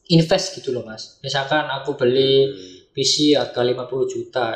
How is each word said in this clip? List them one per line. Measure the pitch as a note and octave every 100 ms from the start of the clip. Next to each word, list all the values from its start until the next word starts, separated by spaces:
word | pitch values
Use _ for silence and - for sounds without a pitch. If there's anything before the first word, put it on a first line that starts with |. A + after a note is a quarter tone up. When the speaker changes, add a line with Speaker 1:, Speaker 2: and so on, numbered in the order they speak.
| -
Speaker 1:
invest | E3 D#3+ F#3+ - -
gitu | -
loh, | B2 A2
Mas. | A2 - _
Misalkan | C#3 C#3 C3+ D3+ C#3+
aku | C3+ D3 C#3
beli | B2 C3 C3+ C3+ C3+
Speaker 2:
Hmm. | - - - _ -
Speaker 1:
P |
C | C3 - D3+ C#3
harga | A#2+ B2
lima | B2 B2
puluh | B2 C3+ B2
juta, | A#2+ A#2+ B2+ A2+